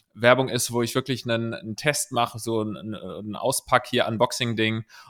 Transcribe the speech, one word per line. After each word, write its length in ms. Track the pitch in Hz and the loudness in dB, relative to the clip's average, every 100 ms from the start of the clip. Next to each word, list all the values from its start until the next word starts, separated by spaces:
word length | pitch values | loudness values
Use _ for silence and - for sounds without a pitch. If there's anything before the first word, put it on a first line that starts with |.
| _ | _
Werbung 340 | - 120 127 131 | 2 6 6 4
ist, 240 | 123 - | 0 0
wo 100 | 120 | 0
ich 140 | 117 131 | 2 0
wirklich 300 | 127 120 123 | 0 -4 -2
einen, 260 | 117 117 | -2 -2
einen 220 | 110 110 107 | -6 -8 -2
Test 360 | 147 143 - | -2 0 -2
mache, 260 | 123 120 113 | 0 0 -2
so 220 | 117 113 | -2 0
ein, 160 | 107 92 | 0 -4
ein, 160 | 104 | -8
ein 420 | 110 92 82 107 101 | -10 -10 -10 -8 -4
Auspack 520 | 123 - - 127 - | -2 -2 0 0 2
hier, 200 | 120 110 | 0 0
Unboxing-Ding 800 | 110 120 - 120 110 110 113 - - | 2 0 0 -2 2 0 0 -6 -16